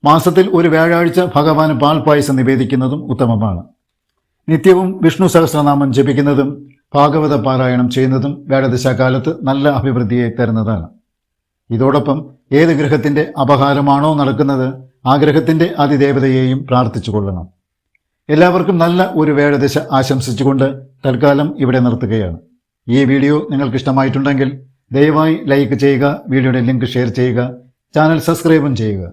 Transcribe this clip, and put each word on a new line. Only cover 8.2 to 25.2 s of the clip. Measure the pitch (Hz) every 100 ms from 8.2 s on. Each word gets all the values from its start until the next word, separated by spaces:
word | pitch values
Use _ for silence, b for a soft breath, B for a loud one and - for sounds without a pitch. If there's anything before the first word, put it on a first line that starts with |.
| 139 - -
വ്യാഴദശാകാലത്ത് | 135 135 120 131 127 127 131 147 165 135
നല്ല | 139 143 135
അഭിവൃദ്ധിയെ | 127 123 113 120 120 113
തരുന്നതാണ്. | 117 113 107 104 80 _ _ _ _ _ _ _ _
ഇതോടൊപ്പം | 117 131 139 151 135 - _ _ 139
ഏത് | 165 151
ഗ്രഹത്തിൻ്റെ | 147 143 143 143 151 151
അപഹാരമാണോ | 131 139 139 143 143 139 151 151
നടക്കുന്നത് | 139 139 139 139 127 131 - _ 127
ആ | 139
ഗ്രഹത്തിൻ്റെ | 151 147 160 160 170 170
അതിദേവതയെയും | 143 143 139 139 135 131 131 131 156
പ്രാർത്ഥിച്ചു | 127 127 117 107
കൊള്ളണം. | 104 98 90 85 _ _ _ _ _ _ _ -
എല്ലാവർക്കും | 151 175 180 165 180
നല്ല | 170 175 185 165
ഒരു | 156 143
വ്യാഴദശ | 147 143 139 143 135 139
ആശംസിച്ചുകൊണ്ട് | 131 131 127 113 135 135 135 135 - _
തൽക്കാലം | 139 131 143 143 147 -
ഇവിടെ | 135 127 123
നിർത്തുകയാണ്. | 117 117 110 92 85 _ _ _ _ -
ഈ | 127 135
വീഡിയോ | 139 143 151 151
നിങ്ങൾക്കിഷ്ടമായിട്ടുണ്ടെങ്കിൽ | 139 139 123 135 135 135 135 139 139 135 139 - _ _ 135
ദയവായി | 147 156